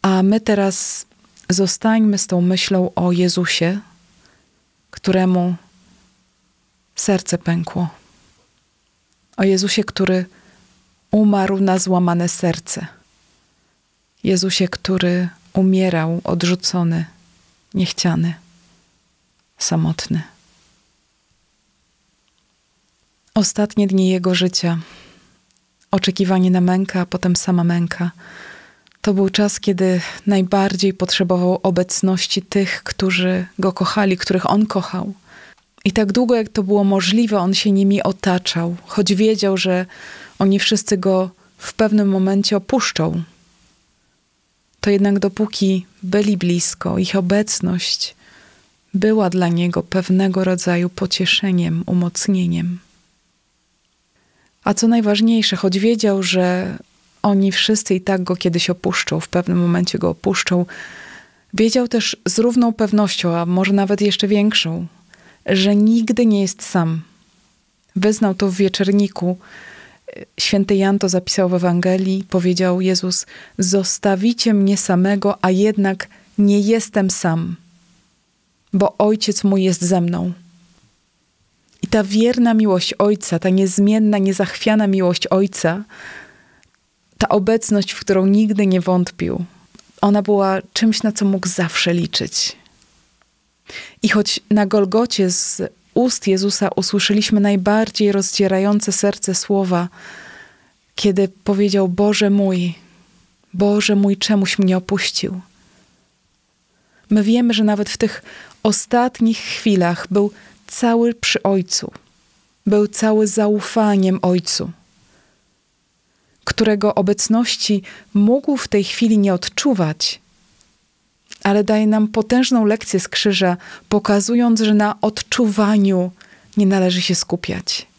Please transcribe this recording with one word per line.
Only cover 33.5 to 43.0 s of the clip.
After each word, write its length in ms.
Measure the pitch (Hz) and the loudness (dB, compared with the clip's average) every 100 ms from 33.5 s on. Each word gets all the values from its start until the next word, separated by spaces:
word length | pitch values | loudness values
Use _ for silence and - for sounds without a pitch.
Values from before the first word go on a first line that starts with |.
| - | -4
go 140 | 190 | -4
kochali, 440 | 185 180 - 196 185 | -2 -2 0 0 -2
których 320 | - 185 180 | -2 -2 0
on 160 | 202 214 | 0 0
kochał. 480 | 196 180 185 202 196 _ - - _ _ _ 202 | -2 -4 -8 -10 -12 _ -20 -20 _ _ _ -2
I 60 | |
tak 200 | 190 208 | 0 0
długo, 240 | 196 247 240 | 2 2 0
jak 140 | 220 | 0
to 140 | - | -4
było 200 | 190 208 | 0 2
możliwe, 560 | 202 196 180 214 233 208 | 2 2 2 0 2 0
on 140 | 180 | 0
się 180 | 190 214 | 0 2
nimi 320 | 196 196 202 | 2 2 2
otaczał, 720 | - 190 - 180 185 170 170 175 - | 0 -2 -2 -2 -2 -4 -4 -6 -8
choć 300 | - 190 196 | -2 0 2
wiedział, 420 | 220 214 202 190 | 2 2 0 0
że 280 | 185 180 180 - - - - - | 0 -2 -4 -12 -20 -20 -20 -2
oni 200 | 196 196 | 2 2
wszyscy 380 | - 214 - 196 | 2 -2 0 -2
go 320 | 190 185 185 - _ _ | 2 0 -2 -8 _ _
w 160 | - | -16
pewnym 360 | - 220 214 202 | 0 2 4 2
momencie 480 | 190 190 196 202 208 | 2 2 2 0 -2
opuszczą. 640 | 196 262 - - | 0 -2 -2 -2